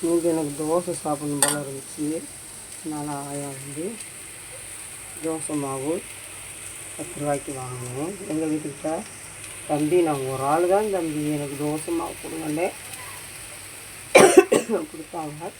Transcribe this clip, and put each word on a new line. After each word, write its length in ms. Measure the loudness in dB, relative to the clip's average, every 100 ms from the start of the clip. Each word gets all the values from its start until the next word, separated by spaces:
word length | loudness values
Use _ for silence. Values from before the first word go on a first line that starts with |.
இன்னைக்கு 260 | 6 6 6
எனக்கு 340 | 4 2 0
தோசை 320 | 4 4 4 -2
சாப்பிடணும் 380 | 0 0 2 4
போல 200 | 4 4
இருந்துச்சு. 600 | -2 -8 -10 -4 0 0 -4 -14 -14 -14 -14 -10
அதனால 380 | -6 -4 -2 -2 -4
ஆயா 200 | -4 -4
வந்து 480 | -8 -8 -4 -4 -6 -10 -12 -14 -14 -12 -12 -12 -12 -12 -12 -12 -6
தோசை 320 | -2 -2 -2 -2
மாவு 460 | 0 0 0 0 -2 -12 -12 -12 -12 -12 -12 -12 -12 -10
பத்து 220 | -8 -4
ரூபாய்க்கு 340 | 0 0 0
வாங்கினேன். 640 | -6 -6 -6 -6 -4 -4 -4 -2
எங்க 180 | 0 2
வீட்டுக்கிட்ட, 560 | 2 -2 -4 -2 -2 -4 -12 -14 -12 -12 -12 0
"தம்பி, 340 | 2 6 6
நான் 240 | 6 4 0
ஒரு 180 | 2
ஆள் 240 | 4 6 8
தான் 240 | 6 6
தம்பி, 400 | 2 2 2 2
எனக்கு 340 | 2 0 0 0
தோசை 300 | 0 0 0
மாவு 180 | 0 -4
கொடுங்கன்னு" 480 | -6 -4 0 2 2 0 -10 -10 -10 -10 -12 -12 -12 -12 -12 -14 -14 -14 -2 6 8 8 4 2 2
கொடுத்தாங்க. 800 | -2 -2 -10 -10 -6 -6 -6 -10 -10